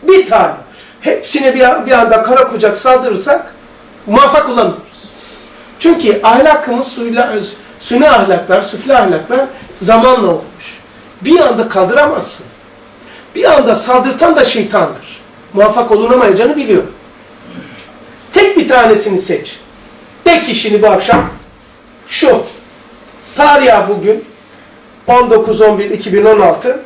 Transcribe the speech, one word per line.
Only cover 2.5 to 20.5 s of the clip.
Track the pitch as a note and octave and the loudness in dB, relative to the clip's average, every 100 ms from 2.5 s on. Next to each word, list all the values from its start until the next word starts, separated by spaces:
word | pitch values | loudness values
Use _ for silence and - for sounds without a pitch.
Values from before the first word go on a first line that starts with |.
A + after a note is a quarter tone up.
| A3+ G#3 G3+ | 0 -2 0
saldırırsak | B3+ B3+ B3+ F#3+ D4 D4 - - - - - - - | 0 0 0 -6 -2 -2 -4 -20 -20 -20 -20 -20 -2
muvaffak | A3 C#4 C4+ B3+ | 2 2 2 0
olamıyor. | A#3+ F#3+ - - - - - - - - - - - | -2 -2 -4 -16 -20 -20 -20 -20 -20 -20 -20 -20 -4
Çünkü | E4 E4+ B3+ G3+ | -2 0 0 0
ahlakımız | A3 B3 D#4 D4 B3+ A#3+ C4+ | 2 2 2 2 -2 -6 -6
suyla, | - A#3 A#3 A#3+ G#3+ F#3 - - - | -8 -6 -2 -2 -4 -8 -14 -20 -14
suni | - A#3+ D4+ | -4 0 2
ahlaklar, | B3 G3+ F3 - E3 | 2 0 -2 0 -2
süfli | - - C4 C4 | -2 -10 0 0
ahlaklar | G3 D#3+ - B3 C4+ - - - | 2 -4 -4 -4 -4 -8 -20 -8
zamanla | G3 A3+ B3 B3+ F#3+ | 0 2 4 2 0
olmuş. | E3 - - - - - - - - | -4 -8 -20 -20 -20 -20 -20 -20 -10
Bir | G#3 E4+ | 0 2
anda | C#4 A3 - | 2 -2 -4
kaldıramazsın. | G3 F#3 B3+ D4 - - - - - - - - - - - - F#4 | -2 0 0 0 -2 -6 -8 -12 -20 -20 -20 -20 -20 -20 -20 -16 -2
Bir | |
anda | B4+ D4+ A3+ G#3+ | 2 2 2 -2
saldırtan | - B3+ C4 B3 E4 D4+ | 0 0 0 0 0 2
da | |
şeytandır. | B3 A#3 G3 G#3 - - - - - - - | 0 -2 -2 -2 -4 -8 -20 -20 -20 -20 -10
Muvaffak | G3 G#3+ G#3 A#3 | 0 2 2 0
olunamayacağını | G#3+ A#3 B3+ A3 F#3+ B3 D4+ | 0 2 2 2 0 -2 -4
biliyor. | A#3 G3 - - - - - - - - - - - - - - - | -2 -2 -2 -14 -20 -20 -20 -20 -20 -20 -20 -20 -20 -20 -20 -20 -4
Tek | - G4 F4+ | 0 2 0
bir | - | 2
tanesini | B3+ A3+ G3+ G#3+ F#3 | 2 4 2 0 -4
seç. | - D3+ - - - - - - - - F4+ | -4 -6 -6 -18 -20 -20 -20 -20 -20 -4 0
De | E4+ | 0
ki | - | 0